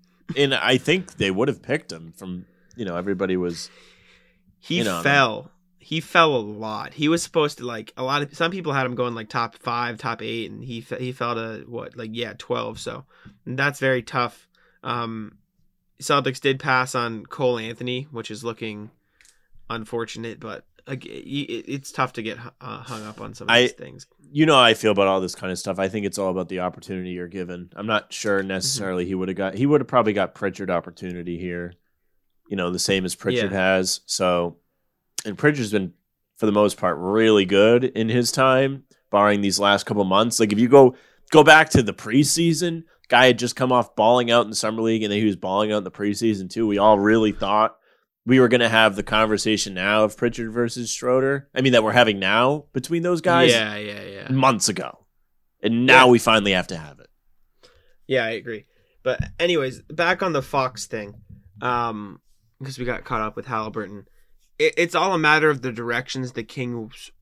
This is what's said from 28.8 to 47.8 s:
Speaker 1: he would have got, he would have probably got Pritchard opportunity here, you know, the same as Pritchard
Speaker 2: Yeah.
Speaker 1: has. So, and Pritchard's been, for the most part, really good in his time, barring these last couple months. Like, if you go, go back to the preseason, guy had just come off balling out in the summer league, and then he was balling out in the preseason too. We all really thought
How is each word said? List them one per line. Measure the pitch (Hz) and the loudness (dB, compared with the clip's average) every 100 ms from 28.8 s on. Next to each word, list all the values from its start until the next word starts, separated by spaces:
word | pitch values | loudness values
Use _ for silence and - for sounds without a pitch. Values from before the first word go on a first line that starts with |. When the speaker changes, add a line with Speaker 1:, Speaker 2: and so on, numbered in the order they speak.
| 95 90 92 | -6 -4 -4
Speaker 1:
he | 92 | -4
would | 92 | -4
have | 95 | -4
got, | 95 95 | -6 -2
he | 139 | 2
would | 147 | 2
have | 127 | 2
probably | 127 107 | 0 2
got | 101 92 - | 0 -2 -4
Pritchard | 101 92 95 | -6 -6 -4
opportunity | 87 90 - 92 87 87 87 | -4 -6 -14 -12 -12 -10 -10
here, | 90 87 87 90 _ _ _ _ _ _ - | -8 -10 -12 -16 _ _ _ _ _ _ -10
you | 98 | -6
know, | 87 | -4
the | 90 | -4
same | - 95 92 | -2 -2 -2
as | - | -6
Pritchard | - 123 101 | -4 -2 -2
Speaker 2:
Yeah. | 95 92 95 | 0 2 2
Speaker 1:
has. | 92 - - | 0 -6 -8
So, | - 92 87 85 85 _ _ _ _ _ - 110 | -2 0 0 -2 -8 _ _ _ _ _ -12 -10
and | 95 | 0
Pritchard's | 151 147 107 | 0 0 -2
been, | 104 92 - _ _ _ - | -2 -4 -10 _ _ _ -4
for | 107 | 0
the | |
most | 104 104 - | 4 2 2
part, | 90 78 | -4 -2
really | 92 107 113 104 92 | -2 2 4 4 4
good | 98 107 120 | 4 6 4
in | 127 110 110 | 2 -4 -2
his | 120 120 | 0 -2
time, | - 131 131 135 139 _ _ - | 2 2 4 0 -4 _ _ -2
barring | 101 104 101 | 4 4 4
these | 101 95 | 0 0
last | 101 101 - | 2 2 0
couple | 104 | -2
months. | 95 98 117 - | 2 2 2 2
Like, | 110 | 0
if | 104 | 2
you | 120 | 6
go, | 139 127 - _ _ - | 8 8 4 _ _ 4
go | 156 | 6
back | 156 156 156 | 10 8 8
to | - | 2
the | 107 | 0
preseason, | - 110 131 143 160 170 151 175 165 - _ - | -4 -2 0 2 2 0 0 -2 -6 -12 _ 2
guy | 120 127 | 6 6
had | 120 | 6
just | 120 - | -2 -2
come | 127 | 0
off | 123 113 - | 2 0 2
balling | 107 123 117 | 4 4 4
out | 120 | 2
in | 107 | 2
the | 107 | -4
summer | 110 113 | -4 -2
league, | 113 113 | 0 0
and | 107 | 0
then | 104 | 0
he | 107 | 0
was | 92 | 0
balling | 92 98 107 | -2 -2 0
out | 107 | -2
in | |
the | 92 | -4
preseason | - 104 101 113 101 92 | -6 -6 -2 -2 -2 -6
too. | 113 110 | -4 -2
We | 101 | 4
all | 107 104 | 6 6
really | 104 113 107 | 6 4 4
thought | 95 98 107 110 - | -2 -2 2 0 -2